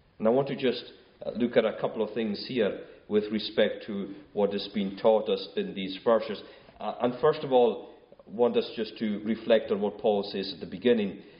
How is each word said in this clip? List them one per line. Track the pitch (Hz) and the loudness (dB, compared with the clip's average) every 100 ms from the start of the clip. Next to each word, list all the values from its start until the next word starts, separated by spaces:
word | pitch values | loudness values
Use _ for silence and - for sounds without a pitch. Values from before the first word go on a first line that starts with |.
| _ _ | _ _
And | 110 | 2
I | |
want | 123 143 | 2 0
to | 120 | -2
just, | 127 - - - _ _ | -2 -2 -8 -20 _ _
uh, | - 107 | -10 -2
look | 120 - | 2 4
at | |
a | 110 - | 2 0
couple | 123 110 | -4 -2
of | 104 | -4
things | 120 113 98 - | -2 -4 -4 -4
here | 131 101 - - - _ | 0 0 0 -12 -20 _
with | 104 104 | 0 0
respect | 110 - - 104 - - | -4 -4 2 2 0 -8
to | 101 95 - - | -8 -8 -12 -10
what | 101 101 | 0 0
has | 101 - | 0 -4
been | 107 95 95 | -4 -4 2
taught | 113 110 98 | 4 4 2
us | 95 - - | -2 -2 -6
in | 95 | -6
these | 90 95 95 | -6 -8 -4
verses. | - 113 - 101 - - - - | 2 2 2 -8 -12 -20 -20 -12
Uh, | 107 - | -10 -2
and | 123 120 | -2 2
first | 151 151 | 0 0
of | 143 | 2
all, | 127 120 101 - - _ - - | 4 4 2 -8 -20 _ -20 -14
I | |
want | 101 120 117 | 0 2 2
us | 107 | 0
just | - 107 - | -4 -8 -4
to | 110 101 | -4 -4
reflect | 107 110 - 113 - | -2 -4 4 4 4
on | 101 | 0
what | 101 - | -2 0
Paul | 113 104 | 0 2
says | 98 101 92 | 0 -6 -8
at | - | -8
the | 90 | -10
beginning. | 92 120 117 101 - - - | -2 4 4 2 -4 -14 -20